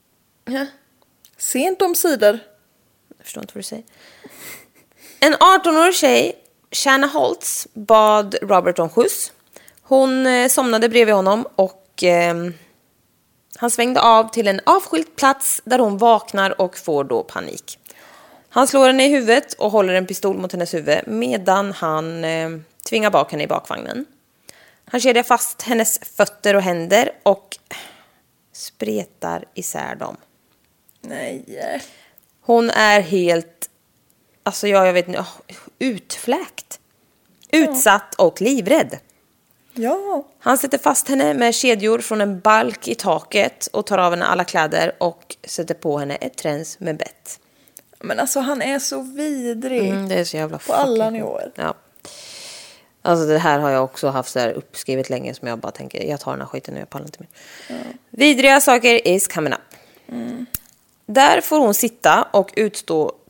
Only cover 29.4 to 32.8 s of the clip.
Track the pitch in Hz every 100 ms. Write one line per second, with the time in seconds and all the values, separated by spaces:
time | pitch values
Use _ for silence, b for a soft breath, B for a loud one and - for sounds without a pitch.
29.4 | - - - - 131 - - - _ _
30.4 | _ _ _ _ _ _ - 143 - -
31.4 | - - - - B B B B _ _
32.4 | - 233 233 -